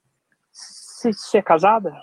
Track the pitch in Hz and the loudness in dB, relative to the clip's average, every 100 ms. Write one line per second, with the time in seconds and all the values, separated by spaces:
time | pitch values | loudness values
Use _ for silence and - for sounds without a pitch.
0 | _ _ _ _ _ - - - - - | _ _ _ _ _ -20 -20 -20 -20 -8
1 | 240 202 - 214 - 160 190 226 180 143 | -6 -6 -2 -2 2 2 2 0 -2 -12